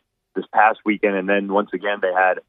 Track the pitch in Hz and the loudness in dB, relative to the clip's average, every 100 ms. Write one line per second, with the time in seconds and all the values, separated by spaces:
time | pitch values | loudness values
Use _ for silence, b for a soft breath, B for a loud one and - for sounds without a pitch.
0 | _ _ _ 95 - 110 107 110 107 101 | _ _ _ -10 -4 2 2 2 -4 -2
1 | 104 98 95 101 98 98 101 92 104 101 | 0 -2 0 -2 0 -2 -2 -4 -4 -4
2 | 95 90 92 87 | -2 2 2 0